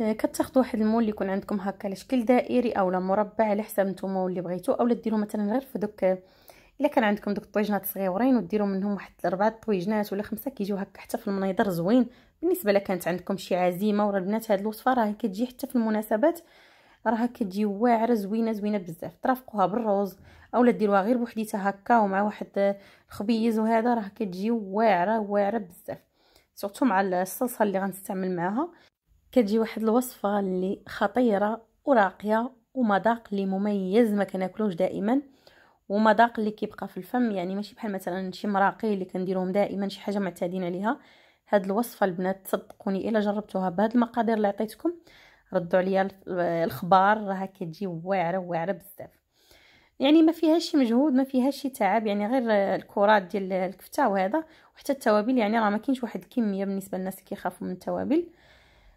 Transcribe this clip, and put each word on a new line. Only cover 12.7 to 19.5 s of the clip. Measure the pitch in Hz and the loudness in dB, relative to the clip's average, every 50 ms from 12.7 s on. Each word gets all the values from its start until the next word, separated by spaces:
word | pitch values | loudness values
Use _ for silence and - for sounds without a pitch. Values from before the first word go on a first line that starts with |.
الا | 196 196 | 2 2
كانت | 196 - 185 175 - | 2 0 -2 -2 -2
عندكم | 165 180 175 - - 196 | -4 -4 -4 -4 -4 -6
شي | 190 - - 190 | -6 -2 -2 0
عزيمه، | 180 180 180 180 175 208 214 202 208 208 | 2 2 0 0 2 0 2 2 2 2
ورا | 202 196 | 2 0
البنات | 196 180 196 214 226 - - | 0 0 -2 -2 -2 0 0
هاد | 202 190 | 0 0
الوصفه | 202 220 214 - - 254 262 | 0 -4 -6 -2 0 2 2
راه | 247 214 208 | 2 2 0
كتجي | 208 - 247 208 185 208 247 | 0 -2 -4 -4 -2 -4 -4
حتى | - - - 269 | -6 -6 -10 -8
في | 262 - | -2 -2
المناسبات، | 240 220 220 214 214 220 - 226 214 285 339 330 - - _ _ - - _ _ _ _ _ _ _ - | 0 0 0 0 -2 0 0 0 2 2 2 2 0 -8 _ _ -20 -20 _ _ _ _ _ _ _ -2
راه | 220 233 220 247 | -2 0 0 -2
كتجي | 240 240 - 220 185 185 208 214 | -2 -2 -4 -6 -4 -2 -2 -2
واعره | 208 196 196 247 247 233 214 226 240 233 | -2 0 0 2 2 4 2 2 2 0
زوينه، | 208 196 185 220 226 226 220 | 0 0 -2 -2 -2 -2 -2
زوينه | 220 202 208 208 214 | -2 -2 -2 -2 -2
بزاف. | 196 170 175 165 - - - - | -4 -4 -8 -10 -10 -12 -12 -10
ترافقوها | _ - 254 254 254 - - | _ -2 -2 -2 -2 -6 -6